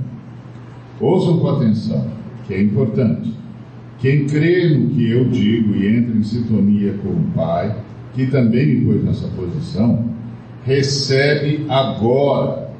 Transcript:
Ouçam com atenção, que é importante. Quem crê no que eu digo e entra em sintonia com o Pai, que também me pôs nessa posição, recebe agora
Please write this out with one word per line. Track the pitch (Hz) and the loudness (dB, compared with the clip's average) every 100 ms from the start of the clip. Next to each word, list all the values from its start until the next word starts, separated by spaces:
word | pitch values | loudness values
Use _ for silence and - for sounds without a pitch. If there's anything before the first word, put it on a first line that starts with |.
| - - - - - - - - - - | -4 -12 -16 -18 -18 -18 -18 -20 -18 -2
Ouçam | 147 190 180 160 | 2 2 4 2
com | 190 | 2
atenção, | - 110 104 - - 127 - - - - | 2 2 2 0 -2 -4 -8 -12 -14 -6
que | |
é | 190 | 0
importante. | 208 - 208 220 220 - - - - - - - - - | 2 2 2 2 0 0 -4 -8 -12 -16 -18 -18 -18 -2
Quem | 131 147 139 | 2 2 2
crê | 151 165 180 165 135 | 2 2 4 4 2
no | - | 2
que | 117 113 | 2 2
eu | 120 127 | 2 2
digo | 104 104 110 104 98 | 2 2 2 2 2
e | 98 120 | 2 2
entra | 117 | 2
em | 110 | 0
sintonia | 101 110 - 104 101 104 101 98 | 0 -2 0 2 4 2 0 -2
com | 95 | -4
o | 85 82 | -2 0
Pai, | - 82 - - - - - - | 0 0 -2 -2 -6 -10 -16 -10
que | 127 131 | -4 0
também | 131 117 196 151 | 2 2 4 4
me | - - | 2 2
pôs | - | 2
nessa | - - - | 0 -2 -4
posição, | - 87 78 - 95 117 127 117 - - - - - 131 | -6 -6 -6 -6 0 2 2 -2 -6 -12 -16 -18 -10 -2
recebe | 139 - - 127 135 143 147 147 151 - | 0 0 -2 0 2 4 2 0 -2 0
agora | 131 104 98 117 135 143 120 - - - | 0 0 0 2 2 2 2 0 -4 -10